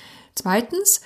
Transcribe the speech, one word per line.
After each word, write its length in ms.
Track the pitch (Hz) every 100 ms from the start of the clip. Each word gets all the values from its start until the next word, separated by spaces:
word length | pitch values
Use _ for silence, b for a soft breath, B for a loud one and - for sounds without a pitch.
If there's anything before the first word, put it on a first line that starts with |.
| B B B
Zweitens, 680 | - 185 202 240 349 415 -